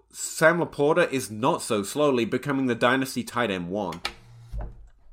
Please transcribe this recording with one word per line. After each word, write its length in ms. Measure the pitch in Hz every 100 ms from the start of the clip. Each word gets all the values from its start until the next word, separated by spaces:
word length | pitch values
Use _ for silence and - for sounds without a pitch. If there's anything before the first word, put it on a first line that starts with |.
| _
Sam 500 | - - - 160 170
Laporta 520 | 147 - 143 160 165
is 180 | 135 104
not 320 | 107 131 170
so 220 | - 107
slowly 400 | 101 143 147 123
becoming 440 | 113 127 143 135 131
the 60 |
dynasty 480 | 117 123 131 131 127
tight 300 | 110 120 117
end 180 | 95 87
one. 320 | 101 92 85 - - - - - - - - - - -